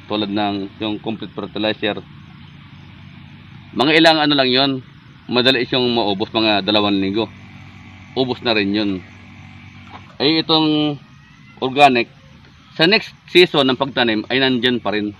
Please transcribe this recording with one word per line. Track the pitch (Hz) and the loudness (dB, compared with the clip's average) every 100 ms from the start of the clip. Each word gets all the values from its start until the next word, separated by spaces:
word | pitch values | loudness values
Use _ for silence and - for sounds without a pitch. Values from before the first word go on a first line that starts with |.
tulad | - 107 104 | -4 -4 -2
ng | 101 104 101 98 - | -2 -2 -4 -8 -8
yung | 107 104 | -8 -6
complete | 113 107 101 | -8 -10 -12
fertilizer, | - 98 104 110 107 107 98 - - - - - - - - - - - - - - - - - | -12 -12 -4 -4 -2 -4 -6 -12 -20 -20 -20 -20 -20 -20 -20 -20 -20 -20 -20 -20 -20 -20 -20 -12
mga | 101 139 160 | -2 2 6
ilang | 165 160 | 6 4
ano | 151 147 | 2 2
lang | 131 | 2
yun, | 127 139 131 - - - - - | 2 0 -2 -10 -20 -20 -20 -4
madali | 120 123 131 | 0 2 2
siyang | 123 131 123 | 0 0 0
maubos, | 117 101 98 110 | 0 -2 -2 -2
mga | 113 110 104 | 0 0 0
dalawang | 98 104 104 98 | 0 0 0 0
linggo. | 98 101 104 - - - - - - - - | -2 -2 -6 -10 -20 -20 -20 -20 -20 -20 -10
Ubos | 123 131 123 123 | -4 -4 -4 -2
na | |
rin | 107 98 | 0 0
yun. | 104 101 92 - - - - - - - - - - - - | -2 -2 -6 -10 -20 -20 -20 -20 -20 -20 -20 -20 -20 -20 -2
Ay, | 139 160 | 0 0
itong | 151 156 156 151 151 143 - - - - - - | 0 0 2 0 -2 -6 -14 -20 -20 -20 -20 -8
organic, | 131 131 143 120 117 - - - - - - - | -4 4 4 4 -2 -8 -20 -20 -20 -20 -18 0
sa | 165 | 2
next | 214 - - - | 2 -2 -20 2
season | 175 175 151 131 | 4 4 4 0
ng | 127 | 0
pagtanim, | 139 131 120 110 107 | -4 -2 0 -2 -2
ay | 127 | 0
nandyan | 135 127 123 120 | 0 0 0 -2
pa | 101 | -2
rin. | 104 104 | -4 -4